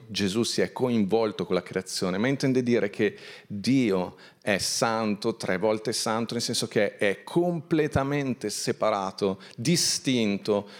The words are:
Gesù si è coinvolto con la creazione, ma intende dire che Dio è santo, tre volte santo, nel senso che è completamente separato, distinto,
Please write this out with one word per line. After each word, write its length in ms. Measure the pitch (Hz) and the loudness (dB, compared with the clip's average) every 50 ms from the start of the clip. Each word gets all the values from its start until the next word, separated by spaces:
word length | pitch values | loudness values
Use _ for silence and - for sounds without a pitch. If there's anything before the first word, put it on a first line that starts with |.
| - | -10
Gesù 360 | - 107 95 101 95 90 117 113 | -8 -4 0 0 2 2 2 0
si 200 | - - - 92 | 0 2 0 0
è 100 | 87 - | 0 0
coinvolto 720 | - 123 127 120 113 101 92 107 113 113 107 98 - 92 | -2 0 2 2 2 2 4 2 2 2 0 -2 -2 -2
con 100 | - 95 | 0 0
la 80 | 87 - | 0 0
creazione, 540 | - - 95 92 - - - 98 92 87 | 0 -4 -4 -4 -4 -4 -4 -2 -2 0
ma 120 | 98 110 131 | 0 0 0
intende 340 | 139 139 147 135 127 131 123 | 0 0 0 2 2 2 2
dire 260 | 120 120 110 98 101 | 2 2 2 2 0
che 280 | - - 110 98 - - - - - - - | 0 0 0 0 0 -2 -14 -18 -20 -18 -14
Dio 720 | - 104 101 95 113 131 135 123 107 95 92 90 87 - - - - - _ | -10 -8 -4 0 2 2 4 4 4 2 0 0 -4 -8 -14 -20 -20 -20 _
è 160 | - 107 101 | -2 0 0
santo, 800 | 90 - - - - 127 117 113 113 113 107 104 98 - 117 110 | 0 0 -2 0 0 2 2 2 2 0 0 -2 -2 -2 -4 -4
tre 220 | - - - 92 90 | -2 -2 -2 -2 0
volte 340 | 98 107 107 107 - 127 110 | 2 2 0 0 -2 -4 -4
santo, 400 | - - 117 110 113 117 - 117 | -2 -2 -2 -2 -2 -2 -4 -4
nel 100 | 120 - | -4 -4
senso 240 | - 117 - 123 | -2 -2 -2 -2
che 300 | 110 - 117 104 98 - | 0 2 2 2 2 0
è 280 | - 110 101 95 - - | 0 0 0 0 -2 -6
completamente 1200 | - - 170 175 180 175 165 - - 170 156 151 147 - 143 135 139 143 147 139 131 117 - - 104 | -2 0 0 2 2 0 -2 -2 0 2 2 2 2 2 0 0 0 0 -2 -2 -2 -4 -4 -4 -6
separato, 920 | - - - 131 113 - 107 107 107 101 95 95 95 - 107 95 92 - - - - | -6 -4 -4 -4 -2 0 0 0 0 0 -2 -4 -4 0 0 0 0 -2 -8 -16 -12
distinto, 1120 | - 117 147 175 - - - - - - 139 127 120 113 101 101 95 - - 104 101 98 - - - | -4 0 2 2 2 2 0 0 -2 0 0 0 2 2 2 0 -2 0 0 0 0 -2 -4 -12 -18